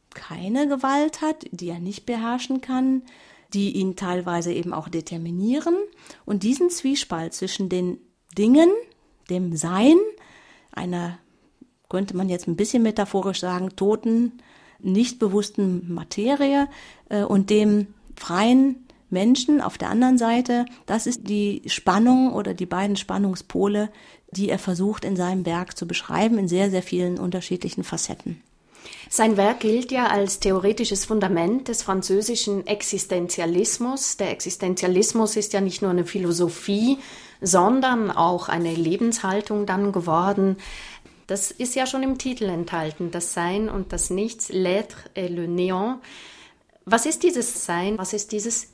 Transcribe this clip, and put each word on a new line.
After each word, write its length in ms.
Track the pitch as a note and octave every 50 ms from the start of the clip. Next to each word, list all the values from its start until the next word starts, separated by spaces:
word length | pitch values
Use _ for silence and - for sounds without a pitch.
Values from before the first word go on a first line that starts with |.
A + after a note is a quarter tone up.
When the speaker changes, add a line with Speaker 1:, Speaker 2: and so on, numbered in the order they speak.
| _ _ -
Speaker 1:
keine 540 | - - - D#3 E3+ F3+ F#3+ A3+ C4+ D4 C#4+
Gewalt 540 | C#4 C4 C4 C4+ C#4 C#4+ D4+ D#4 D4+ -
hat, 240 | D#4 D#4 D#4 D#4 - -
die 180 | - E3+ F3 E3+
er 100 | E3+ E3+
nicht 260 | F3 F#3+ G#3 - -
beherrschen 560 | - A#3+ A3+ A3+ A#3 A#3+ B3 B3 - C4 C4
kann, 420 | B3+ - B3+ B3+ C4 C4 C4 C4 B3+ - - - - - - - _ _ -
die 180 | G3 G3+ G3+ -
ihn 200 | G3 F#3+ F#3+ F3+
teilweise 580 | - G3+ F3+ F3+ F3+ F3 F3+ F3 E3+ E3+ F3 E3+
eben 200 | - E3+ F3 -
auch 160 | D#3 D#3 E3+
determinieren. 840 | E3+ E3 D#3+ - F3 E3 E3 E3+ F3 F3+ G3 A3+ B3+ D4+ - E4+ F4 G4 G#4 G#4 - _ - - - - _
Und 180 | - G#3 G3 F#3+
diesen 260 | A3 C4+ - F4 F4
Zwiespalt 640 | F4 - - C4 C#4 C#4 - - F3+ E3 E3 E3 -
zwischen 360 | - F#3 F#3 - - G3 F3+
den 280 | F#3 F3+ F3+ F3+ F3+ - - _ _ _ _ - - G3
Dingen, 320 | G#3 A3+ C4 D4+ E4 F4 G4+ A#4 A#4+ - _ _ _ _ _ _ _ -
dem 260 | F3+ F3+ F#3 F3 E3
Sein, 420 | D3+ - E3 F3+ F#3+ A3+ C#4 D#4+ F#4 G#4+ A4 G#4+ - - - - - - - - _ _ _
einer, 460 | - - F3 F3+ F3+ F3 F3 E3+ F3 - _ _ _ _ _ _ _ _ - - _ _ _ -
könnte 260 | - F#3 G3 G3 F#3+
man 140 | F3+ F#3+ F#3+
jetzt 180 | F3+ F3+ - F3
ein 80 | E3+
bisschen 280 | F#3 G#3 - - B3 A3+
metaphorisch 560 | A3 G#3+ A3 G3+ G3 - G3 F3+ G3 F#3 -
sagen, 340 | - F3+ F3+ F3+ F#3 F#3 -
toten, 580 | - F#3+ G3+ G#3+ A3 - A3+ A3+ A#3 A#3+ A#3+ - - - _ - - - - - _
nicht 400 | - F#3+ F#3 G#3 B3 B3 B3 -
bewussten 720 | A3+ G3+ F#3+ G#3 G#3 G#3 - - G3 F#3+ F3+ F3 F3 F3 E3+
Materie, 760 | E3+ D#3+ - - - G#3 B3 C#4+ C#4 C#4+ C#4 C#4 C#4+ C#4 C#4+ - - - - - - _ -
äh, 140 | G#3 G#3 G3+
und 260 | - G#3 G3 G3 G3+
dem 380 | G#3 G#3 G#3+ G#3+ G#3 G#3 G3+ G3+ - - - - -
freien 680 | - - - E3+ F#3 G#3+ A#3 B3+ C4 C4+ C#4 B3+ - - - - _ _ _
Menschen 500 | F#3 F3+ G3+ A#3 B3+ B3+ - - D4+ C#4+
auf 180 | - - - -
der 120 | - -
anderen 280 | - A3+ B3+ B3+ C4 B3
Seite, 480 | A#3 A3+ A#3 A#3+ B3 - A#3+ A#3+ A#3+ A#3+ - - -
das 200 | - G3 A3+ - A#3+
ist 200 | B3 - - G3
die 340 | G#3 G#3 G#3 G#3 G3 - -
Spannung 640 | E3+ - - - - F3+ G3+ A3+ B3 B3+ C4 C4 B3+ -
oder 200 | G#3+ G3+ G3 F#3
die 120 | F3+ F#3
beiden 300 | F3 F3 F3+ G3 G3+ G3+
Spannungspole, 920 | G3 - - F#3+ F#3+ G3+ G3 F#3 - - - - F3 G3 G3+ G3+ G#3 G#3+ G#3 - - - - - - _ _
die 160 | - F#3+ G3+ -
er 120 | - F#3+
versucht, 440 | - G3 F3+ E3+ F#3+ G#3 G#3+ - -
in 140 | F#3+ G3 F3+
seinem 280 | F3+ F3+ F#3+ F#3 F3
Werk 320 | E3+ E3 F3 F3+ - - -
zu 80 | F3+
beschreiben, 520 | E3+ F3+ - - - - E3 G#3 A3+ A#3 G#3+
in 100 | G3 E3+
sehr, 220 | E3+ F#3 G3 G3+
sehr 120 | F#3+ F#3 F#3
vielen 360 | - F#3 F3+ F3+ F3+ F3+ -
unterschiedlichen 640 | - F3+ F3 F#3 F3 - F3+ F3 - F3 - - F3+
Facetten. 580 | - E3+ D#3+ - - - - - - E3 - - _ _ _ _ _ _ - - - - - - -
Speaker 2:
Sein 260 | - - A#3 A3 G#3+
Werk 240 | G3 G3 G#3 A#3+ A#3+
gilt 320 | - G#3+ A3 B3 B3 B3
ja 160 | C4 B3+ B3 A3
als 320 | G#3+ G3+ G3+ G3 - -
theoretisches 640 | - G3 F#3+ F#3 F3+ G3+ G#3+ - A#3 - G3+ F#3+ -
Fundament 600 | - A3 G#3+ G3 F#3+ F#3+ E3 E3+ F#3 A#3 C4+ C4+ -
des 160 | A3+ - -
französischen 840 | - F#3+ F#3+ F#3 - F#3+ G3+ G#3+ B3 A#3 A3 - G#3 G3+ G3 -
Existenzialismus. 1500 | - G#3 G#3 - - G3+ F#3+ - - F#3 F3+ F3 F3 - - E3+ E3 F3 F3 A3 A3 - - A#3+ B3 C4+ C4+ - - - -
Der 140 | G3+ D#3
Existenzialismus 1040 | - - - F#3 - - G3 F3+ F3+ F3+ F3+ F3+ F3+ F#3 A3 - - A3+ A3+ G#3+ -
ist 180 | G#3+ G#3 - -
ja 80 | G3
nicht 200 | G3 F#3 F3 -
nur 100 | G3+ F#3+
eine 140 | F3+ F3 E3+
Philosophie, 920 | F3 - G3 F3+ E3+ E3+ E3+ F3 E3+ E3+ - - - G3 G#3 A3 B3+ C#4 C4+ - - - - - - - -
sondern 720 | - F#3+ - F3+ F3+ G#3+ B3 C4+ C4 C4 B3 A#3 A3 G3
auch 360 | - - E3+ E3+ F3+ F3 - -
eine 240 | - E3+ E3+ E3 E3
Lebenshaltung 920 | E3 E3 D#3+ F3+ G#3 A#3 A#3 A3+ - - F#3+ F#3+ G#3 G#3 - G#3+ G#3 G#3
dann 260 | G3 F#3 F#3+ G3+ G3+
geworden. 680 | G3 F#3 E3+ F3 D#3+ E3 F3+ G3 G3+ G3 F#3+ F#3+ F#3 F#3+ - - - - - - - - - - - - _ -
Das 240 | F#3 G3 - -
ist 240 | - - B3+ B3 -
ja 100 | C4 C4
schon 180 | C4 C4+ C4 C4
im 140 | C4+ C4 C4
Titel 280 | - C4 B3 - A3
enthalten, 640 | F#3+ F3 E3 E3+ E3+ F#3 E3 D#3 D#3 D#3 - F3+ E3+
das 220 | F3 F3 E3+ - -
Sein 360 | F3 E3+ F3 F#3+ G#3 A3 G#3+
und 240 | - G3 F#3 - F3+
das 160 | F3 - -
Nichts, 400 | F3+ F#3 G#3+ A#3 - - - -
l'être 460 | - F#3+ F#3 F3+ F3+ G#3 - - - - - - -
et 140 | G3 F#3 F3
le 180 | F3 F3 E3+ E3+
néant. 500 | F3 F3+ F3+ F#3 F#3 F#3 G3+ A#3+ B3+ B3+ - - - - - - - - - - _ _ _ _ _ _ _
Was 200 | - A3 A3+ -
ist 180 | D4+ D#4 - -
dieses 420 | F4 F4 B3 A#3 - - - -
Sein, 320 | - E3+ E3+ F3+ G3+ G#3+ G#3+
was 160 | F#3+ - -
ist 180 | G#3 G#3 -
dieses 380 | G#3+ G#3+ G3+ A#3 A#3 - - -